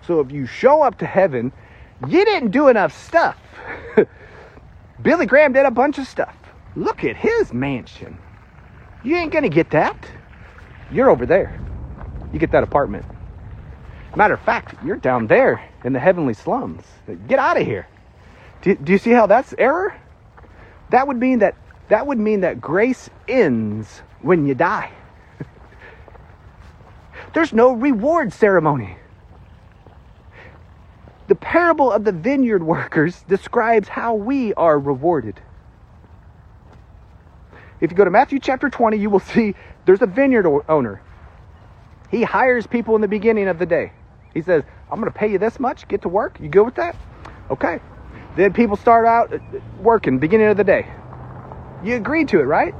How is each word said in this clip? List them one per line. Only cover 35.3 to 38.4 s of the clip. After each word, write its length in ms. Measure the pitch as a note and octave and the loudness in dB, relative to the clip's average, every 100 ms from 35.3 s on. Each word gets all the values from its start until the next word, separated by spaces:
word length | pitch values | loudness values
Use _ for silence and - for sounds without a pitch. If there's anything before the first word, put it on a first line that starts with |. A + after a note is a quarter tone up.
| - - - - - - - - - - - - - - - - - - - - - - - - - | -14 -20 -20 -20 -20 -20 -20 -20 -20 -20 -20 -20 -20 -20 -20 -20 -20 -20 -20 -20 -20 -20 -20 -20 -6
If 120 | E3 | -4
you 60 | F3 | 2
go 80 | F#3+ | 4
to 40 | |
Matthew 300 | F#3+ C#4 | 4 2
chapter 300 | C#4 | -2